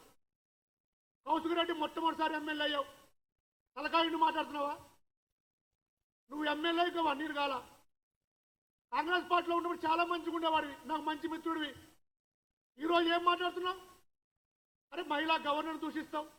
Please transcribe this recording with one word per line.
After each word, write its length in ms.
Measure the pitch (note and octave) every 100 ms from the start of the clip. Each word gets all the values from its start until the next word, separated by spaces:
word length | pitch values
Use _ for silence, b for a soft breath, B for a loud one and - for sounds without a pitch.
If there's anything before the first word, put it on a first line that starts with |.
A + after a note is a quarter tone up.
| - _ _ _ _ _ _ _ _ _ _ _ C4+
కౌశిక్ 280 | D#4+ D#4+
రెడ్డి 180 | E4+ E4+
మొట్టమొదటిసారి 600 | D#4 D4+ E4+ E4 D#4 D#4
ఎమ్మెల్యే 320 | D#4 D4+ D4+ D4+
అయ్యావు, 180 | C#4+ C#4 - - _ _ _ _ _ _ C4
తలకాయ 300 | D4+ E4 E4
ఉండి 100 | E4
మాట్లాడుతున్నావా? 580 | D#4+ D#4 C4+ D4 C#4+ D#4+ - _ _ _ _ _ _ _ _ _ _ _ _ _ -
నువ్వు 140 | D4
ఎమ్మెల్యే 460 | D4+ D4 E4+ E4+ F4
కావా, 220 | E4+ D#4+
నీరు 200 | C#4 D#4
కాల? 260 | C#4+ C#4+ B3+ - - _ _ _ _ _ _ _ _ _ _ -
కాంగ్రెస్ 380 | B3+ D#4 F4+ F4
పార్టీలో 260 | F4 E4+ E4+
ఉన్నప్పుడు 340 | E4+ E4+ D#4+
చాలా 140 | E4
మంచిగా 320 | E4+ F4 D#4+ E4
ఉండేవాడివి, 400 | D#4+ D#4 D4 C4+
నాకు 180 | B3 D#4
మంచి 260 | D4+ D4+ D#4+
మిత్రుడివి. 460 | E4 E4 D#4+ C#4+ - - _ _ _ _ _ _ _ _ B3
ఈరోజు 300 | D#4+ E4+ E4
ఏం 160 | E4+
మాట్లాడుతున్నావు? 540 | F4 F4 F4 F4+ F#4 F#4 - - _ _ _ _ _ _ _ _ _
అరే, 100 | E4
మహిళా 320 | D4+ D4 D#4+
గవర్నర్ని 460 | D#4+ D4 D4 D#4+ D#4
దూషిస్తావు, 500 | D#4 D#4 - D4+ D#4